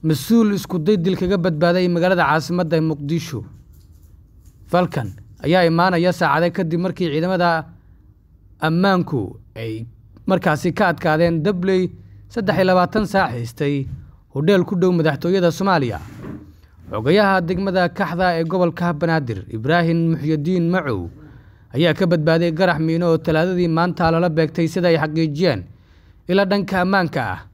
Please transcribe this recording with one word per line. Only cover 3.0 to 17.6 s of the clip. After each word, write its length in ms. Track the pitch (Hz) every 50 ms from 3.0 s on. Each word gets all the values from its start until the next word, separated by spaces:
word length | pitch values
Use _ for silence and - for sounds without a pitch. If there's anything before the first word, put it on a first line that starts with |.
| 143 143 160 170 - - - 110 - - - - - _ - - - - - - - - - - - _ _ - - - _ - - -
Falkan 420 | - 175 180 170 - 151 120 98 95 - - - - - -
ayaa 180 | 143 165 185 175 165
imaanaya 420 | 160 165 175 190 185 170 170 180 170 170
saacado 300 | 175 156 139 151 170 175 175 196
kadib 220 | 190 160 165 170
markii 300 | 175 185 165 - 180 165 139
ciidamada 360 | 156 165 180 190 175 175 175 170 160 - - - - _ - - _ _ - - _ _ _ _ - _ - - _ - 156
ammaanku 540 | 160 170 185 196 190 180 170 - 156 127 101 - - - - - -
ay 300 | - 113 117 110 113 113 117 - - - - - - - -
markaasi 400 | 190 175 - 185 151 143 - 180 156
ka 120 | - 214 180
adkaadeen 520 | 165 - - 170 156 156 170 170 170 160 151
dabley 380 | 196 208 180 175 190 190 185 185 175 - - - - - - - - -
saddex 220 | 240 208 185 190 -
iyo 80 | 185
labaatan 400 | 185 185 185 180 175 - 220 214
saac 260 | - - 196 190 143
haystay 440 | 117 120 120 117 - - 156 147 143 139 135 - - - - - - - - _ _
hodheel 300 | 139 147 160 202 190 175
ku 100 | - 214
dhow 160 | 175 170 185
madaxtooyada 600 | 180 170 156 156 143 135 - 170 185 196 175 170
Soomaaliya. 480 | 156 - 190 196 185 165 139 120 98 80 - - - - - - - - - - - - - - - - - -
Xogayaha 520 | - 104 110 131 170 202 214 196 196 190
degmada 480 | 175 160 185 175